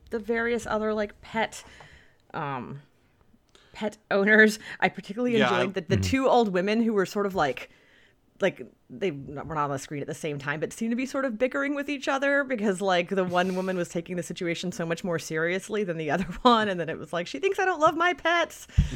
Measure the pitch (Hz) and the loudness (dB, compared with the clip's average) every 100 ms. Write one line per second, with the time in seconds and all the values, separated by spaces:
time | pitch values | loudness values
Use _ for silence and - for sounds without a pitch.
0 | - 226 208 233 233 233 - 214 214 214 | -10 -8 -4 -2 0 -2 -2 -2 -2 -2
1 | 208 - - 226 - - - - - - | -4 -8 -6 -2 -2 -4 -18 -20 -20 -20
2 | - _ _ - 143 131 87 143 - _ | -20 _ _ -8 -6 -6 -8 -14 -16 _
3 | _ _ _ _ _ _ _ - 214 - | _ _ _ _ _ _ _ -8 -8 -8
4 | - 196 202 214 214 208 - - 185 - | -2 2 6 8 8 4 -8 0 0 -2
5 | - 208 247 - 123 120 127 190 160 - | -10 -4 0 4 4 4 0 -2 0 0
6 | 95 262 262 240 214 180 196 226 226 202 | 2 2 4 6 4 2 2 2 2 2
7 | 175 208 202 185 143 - - - _ _ | 0 0 -2 0 0 -2 -10 -20 _ _
8 | _ _ _ - 190 139 117 _ - 123 | _ _ _ -2 -2 -2 -14 _ -18 -6
9 | 190 143 139 143 143 156 143 135 - 143 | -4 -4 -10 -12 -6 -2 -2 -2 -6 -8
10 | - 160 160 143 139 147 - - 226 240 | -8 -6 -6 -6 -4 -4 -4 -4 -4 -2
11 | 262 277 269 214 254 277 285 285 285 285 | -2 -2 -2 0 -2 0 -2 -4 -4 -4
12 | - 269 277 285 262 240 208 185 196 175 | -2 0 2 2 0 0 0 0 2 2
13 | 180 196 180 180 185 185 190 185 170 175 | 4 4 4 2 2 0 0 -2 -2 -4
14 | 170 180 170 170 170 165 180 - 165 165 | -6 -6 -6 -4 -4 -4 -4 -4 -4 -2
15 | 190 165 - 156 170 190 - 208 190 160 | -2 -2 -2 -2 0 -2 -4 -4 -2 -2
16 | 156 175 180 - 254 233 214 180 160 139 | 0 -2 -2 4 6 6 4 -2 -4 -6
17 | - 170 175 277 392 392 381 320 320 320 | -6 -6 -6 -2 -2 0 0 4 4 4
18 | 349 359 330 339 320 - - - - | 0 0 0 2 0 -6 -4 2 2